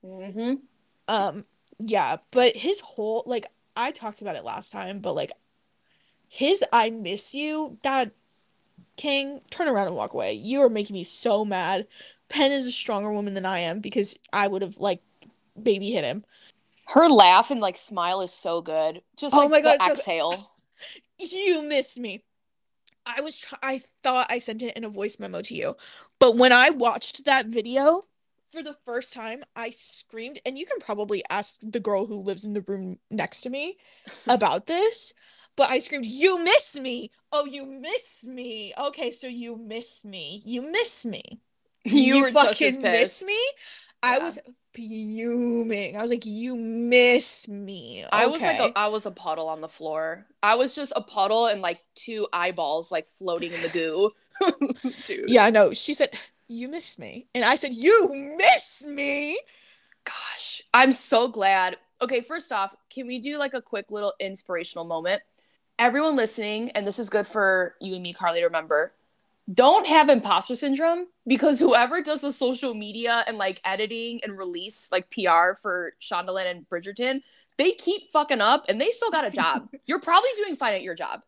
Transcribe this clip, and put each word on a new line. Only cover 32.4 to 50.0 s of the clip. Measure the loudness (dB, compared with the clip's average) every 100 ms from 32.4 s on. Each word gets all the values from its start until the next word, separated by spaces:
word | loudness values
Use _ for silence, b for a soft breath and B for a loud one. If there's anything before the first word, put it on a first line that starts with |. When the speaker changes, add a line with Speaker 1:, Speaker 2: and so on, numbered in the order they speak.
| -6
Speaker 2:
in |
the | -8
room | -6 -8 -8 -12 _
next | -6 -4 -4
to | -6
me | -6 -8 -10 B B
Speaker 1:
<laughs> | B B 0
Speaker 2:
about | 2 4 0 -2
this, | 0 2 0 -6 -8 b b b 0
but | 2
I | 2
screamed, | -2 -6 -8
"You | 2 2 4
miss | 4 4 4 -6
me! | -6 -8 -10 _ _
Oh, | -4 -4
you | -8 -14
miss | -14 -6 -6 -4 -8 -10
me! | -12 -12 -12 -12 -6
Okay, | -6 -4 -8
so | -8 -10
you | -10 -10 -12
miss | -12 -10 -8 -10 -10
me. | -14 -14 -14 -10
You | -10
miss | -4 -2 2 2 0
me. | -6 -14 -20
Speaker 1:
<laughs> | _ _ _ _ 2
You | 6 8 6
Speaker 2:
You |
Speaker 1:
were | 6
just | 6
as | 6
Speaker 2:
fucking | 6 2 2
miss | 2 4 4 2
Speaker 1:
pissed. | -2
Speaker 2:
me?" | -2 -2 -6 B B B B
I | 0 0
Speaker 1:
Yeah. |
Speaker 2:
was | 0 -8 -16 _ _
fuming. | -14 -12 -10 -8 -6 -4 -2 0 0 -2 -4 -4 -4
I |
was | -2
like, | -2 -4
"You | -8 -8 -8
miss | -8 -4 4 6 8 6 4 -2 -4
me. | -10 -12 -12 -14 -14 -2
Speaker 1:
I | 2 4
was | 2
like | -2 0
a, |
Speaker 2:
Okay." | 0 0
Speaker 1:
I | -2
was | -4 -8
a |
puddle | -10 -8 -6 -6
on | -8
the | -12
floor. | -12 -8 -4